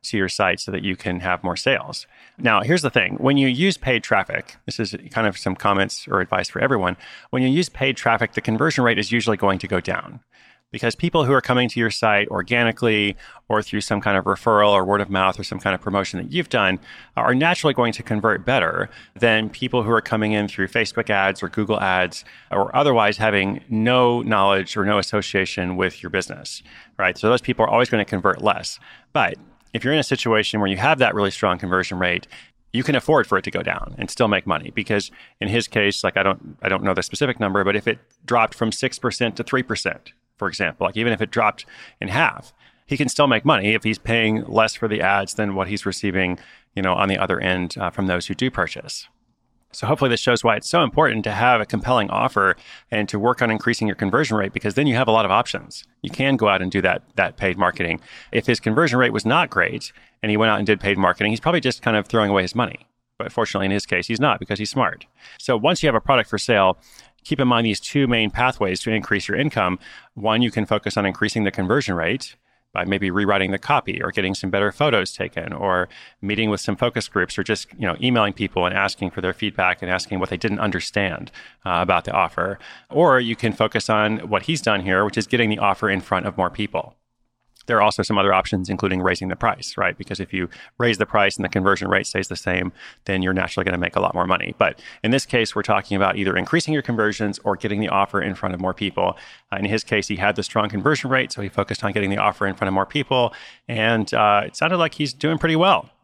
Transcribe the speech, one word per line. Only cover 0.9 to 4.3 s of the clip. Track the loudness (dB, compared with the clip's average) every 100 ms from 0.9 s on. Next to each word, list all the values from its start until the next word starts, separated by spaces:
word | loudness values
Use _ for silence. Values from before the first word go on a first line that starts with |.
| -4
can | -4 -4
have | -2 -2 -4
more | -4
sales." | -2 -2 -4 -14 -16 _ -20 _
Now, | 2 2
here's | 4 0
the | 2
thing. | 0 0 0
When | 2 4
you | 2
use | 2 0 0
paid | -2 -2
traffic, | 2 0 0